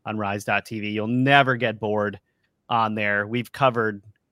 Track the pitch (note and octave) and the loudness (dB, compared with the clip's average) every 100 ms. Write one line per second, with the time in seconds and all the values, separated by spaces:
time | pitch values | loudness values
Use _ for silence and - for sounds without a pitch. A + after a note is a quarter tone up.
0 | A2 G#2+ G2+ G2+ A2 G2+ - A2 G#2 G#2+ | -10 -6 -4 -4 -4 -4 -4 -8 -6 -4
1 | A2 B2 C3+ C#3+ C3 A#2+ A#2 A2 G#2+ G#2 | -2 0 6 6 6 2 -2 -2 -2 -2
2 | G#2 G2 _ _ _ _ - A#2 A2 G#2+ | -2 -6 _ _ _ _ -4 0 0 0
3 | G#2 G#2 G#2 A#2+ A2 - C3+ A#2 A2 G2+ | 0 0 -2 -4 -6 0 2 2 -2 -4
4 | - _ _ | -12 _ _